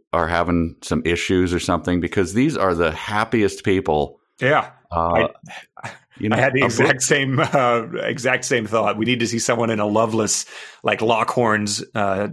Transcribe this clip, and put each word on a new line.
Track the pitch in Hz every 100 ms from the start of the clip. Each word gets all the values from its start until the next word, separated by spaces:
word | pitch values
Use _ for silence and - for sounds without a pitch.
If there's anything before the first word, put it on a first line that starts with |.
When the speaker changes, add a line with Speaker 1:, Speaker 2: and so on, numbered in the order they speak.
| -
Speaker 1:
are | 85 82
having | 85 85 85 82 -
some | - 80
issues | 82 85 - 92 90
or | 87
something? | - 87 82 90
Because | 85 - 87
these | 101 147 143
are | 95
the | 85 82
happiest | 78 - 107 110 117 98 -
people. | - 95 90 76 71 - _ -
Speaker 2:
Yeah. | 127 147 - - -
Speaker 1:
Uh, | 85 82 85 - - - - - -
Speaker 2:
I, | - - _ -
Speaker 1:
you | 107
know, | 113
Speaker 2:
I |
had | 131
the | 131
Speaker 1:
a | 123
Speaker 2:
exact | 113 -
Speaker 1:
book | 131
Speaker 2:
same, | - 147 135 131
uh, | 165 143 123 117 113 117
exact | - 113 127 127
same | - 127 104
thought. | 113 104 104
We | 113
need | 127
to | 117
see | 117
someone | - 117 117
in | 110
a | 104
loveless, | 107 113 110 104 - - - - -
like, | - 107
Lockhorn's, | 113 110 110 - 117 107 104 104 -
uh, | 113 101 95 104